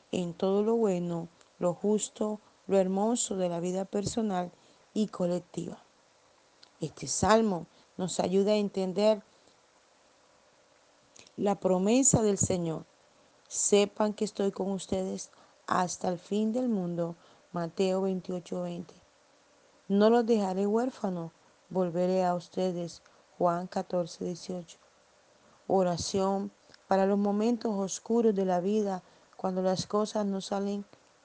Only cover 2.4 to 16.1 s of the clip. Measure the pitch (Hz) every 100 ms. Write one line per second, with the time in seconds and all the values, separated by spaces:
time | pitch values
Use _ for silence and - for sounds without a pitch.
2.4 | - _ - 196 185 196 220 247 - 196
3.4 | 180 170 180 185 190 208 196 233 220 180
4.4 | 175 - - _ _ 208 208 - 175 180
5.4 | - - 175 - _ _ _ _ _ _
6.4 | _ _ - _ 156 - 139 - 190 220
7.4 | 220 170 - _ _ - 185 - 180 190
8.4 | 202 214 202 190 185 180 214 208 - _
9.4 | _ _ _ _ _ _ _ _ _ _
10.4 | _ _ _ _ _ _ _ - - -
11.4 | 202 190 185 185 196 254 262 247 214 196
12.4 | - 185 170 156 - _ _ _ _ _
13.4 | - - - 202 202 - 214 208 214 -
14.4 | 196 - 190 190 - 190 190 196 - -
15.4 | - _ - 185 180 - 185